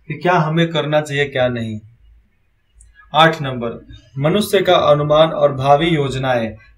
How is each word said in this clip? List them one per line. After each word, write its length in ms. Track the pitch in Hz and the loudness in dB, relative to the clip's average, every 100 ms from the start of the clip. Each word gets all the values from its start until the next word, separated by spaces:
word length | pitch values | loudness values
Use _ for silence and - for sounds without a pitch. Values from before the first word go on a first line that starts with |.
| - | -14
कि 60 | |
क्या 200 | 151 180 | -6 0
हमें 360 | 180 156 165 165 | 0 0 0 0
करना 320 | 160 147 151 | -2 -2 -2
चाहिए, 240 | 147 143 139 | -2 -4 -4
क्या 220 | 135 127 | -2 -2
नहीं? 320 | 120 113 107 - _ _ _ _ _ _ _ _ _ _ _ _ | -2 -8 -12 -14 _ _ _ _ _ _ _ _ _ _ _ _
आठ 280 | 147 160 160 | 2 2 2
नंबर, 440 | 135 123 117 - - - _ 135 | -6 -6 -8 -10 -18 -20 _ -4
मनुष्य 440 | 151 202 202 196 | 0 0 0 0
का 140 | 180 170 | 2 2
अनुमान 540 | - 147 147 151 160 | 4 2 2 2 2
और 240 | 156 147 | 2 0
भावी 340 | 131 139 143 170 | 0 2 4 4
योजनाएं 680 | 156 135 131 135 123 110 98 - | 0 -2 -4 -2 -2 -4 -10 -20